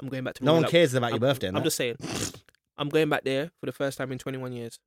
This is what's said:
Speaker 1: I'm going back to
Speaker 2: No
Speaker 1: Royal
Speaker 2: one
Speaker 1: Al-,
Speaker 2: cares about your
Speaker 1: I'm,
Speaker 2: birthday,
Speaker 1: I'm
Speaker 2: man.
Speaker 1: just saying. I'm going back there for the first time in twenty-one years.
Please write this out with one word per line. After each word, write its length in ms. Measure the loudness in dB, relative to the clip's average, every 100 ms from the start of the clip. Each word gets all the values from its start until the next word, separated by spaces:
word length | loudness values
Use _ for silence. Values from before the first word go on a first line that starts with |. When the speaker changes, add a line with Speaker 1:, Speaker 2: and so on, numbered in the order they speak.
Speaker 1:
I'm 60 | -8
going 160 | -6
back 100 | -6
to 100 | -2
Speaker 2:
No 80 | 4
Speaker 1:
Royal 40 | 4
Speaker 2:
one 60 |
Speaker 1:
Al-, 60 | 6
Speaker 2:
cares 240 | 6 4
about 140 | 4 0
your 60 | 2
Speaker 1:
I'm, 40 |
Speaker 2:
birthday, 280 | 2 2 0
Speaker 1:
I'm 60 |
Speaker 2:
man. 100 | 0
Speaker 1:
just 120 | 0 0
saying. 200 | -4 -4 -6 -6 -6 -8 _ _ _ -8
I'm 100 | 0
going 200 | 2 4
back 160 | 2
there 260 | 0 -2 -4 _
for 60 | -10
the 60 |
first 240 | -4 -4 -4
time 140 | -6
in 60 | -6
twenty-one 340 | -8 -8 -8
years. 260 | -8 -12 -14